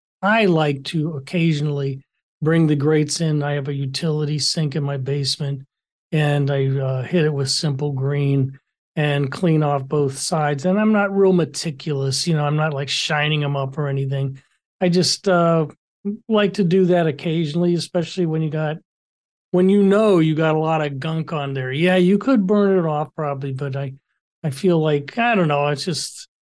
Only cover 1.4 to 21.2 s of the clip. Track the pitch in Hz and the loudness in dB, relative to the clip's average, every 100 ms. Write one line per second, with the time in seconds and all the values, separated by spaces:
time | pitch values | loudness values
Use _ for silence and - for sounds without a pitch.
1.4 | 165 147 151 143 139 135 - _ _ _ | 2 2 -2 -2 -4 -6 -12 _ _ _
2.4 | 151 165 160 151 143 156 151 - 165 151 | 0 4 4 2 2 2 2 -2 -2 -2
3.4 | 143 143 139 143 139 135 170 151 147 147 | -2 -4 -4 -6 -6 -4 -2 -2 -2 -2
4.4 | - - 156 156 143 143 131 143 135 - | -4 -2 -2 -2 -4 -4 -4 -4 -4 -4
5.4 | 143 139 135 _ _ _ _ 156 147 147 | -6 -8 -12 _ _ _ _ 0 2 2
6.4 | 139 139 135 135 135 131 123 175 156 143 | 0 0 0 0 -2 -4 -2 0 2 0
7.4 | 135 - 160 135 147 135 135 143 139 139 | -2 -2 -2 -2 -4 -2 -2 0 0 2
8.4 | 135 135 _ _ _ - 147 143 139 131 | 0 -4 _ _ _ -4 0 0 -2 -2
9.4 | 180 156 147 143 135 151 143 135 - 160 | 0 2 2 -2 -2 -2 -2 -2 -4 -2
10.4 | 151 147 175 196 214 214 202 196 196 185 | 0 0 0 2 2 2 2 4 4 4
11.4 | 147 - 170 135 - 143 135 131 - 156 | 2 -4 -8 -8 -6 -4 -2 -2 0 0
12.4 | 147 151 156 139 139 - - 151 151 151 | 2 0 0 -2 -4 -4 -2 0 0 0
13.4 | 143 143 135 139 143 139 135 139 135 135 | -2 -2 -4 -4 -4 -2 -2 -4 -4 -8
14.4 | _ _ _ - 180 175 175 - - 175 | _ _ _ -2 0 2 2 0 0 2
15.4 | 170 165 151 - _ _ 202 208 - 220 | 4 2 0 -6 _ _ -10 -10 -2 0
16.4 | 208 202 185 185 185 180 165 139 175 160 | 2 0 2 2 4 2 2 -2 -4 -2
17.4 | 156 160 175 175 - 180 160 - 170 160 | -2 0 0 0 -2 -4 -4 -2 -2 -2
18.4 | 156 156 156 160 - _ _ _ _ _ | -2 -4 -4 -6 -12 _ _ _ _ _
19.4 | _ 180 185 202 196 202 220 185 160 151 | _ 2 4 6 6 6 4 4 4 2
20.4 | 160 156 160 160 147 135 160 160 | 2 2 0 0 -2 -4 -6 -6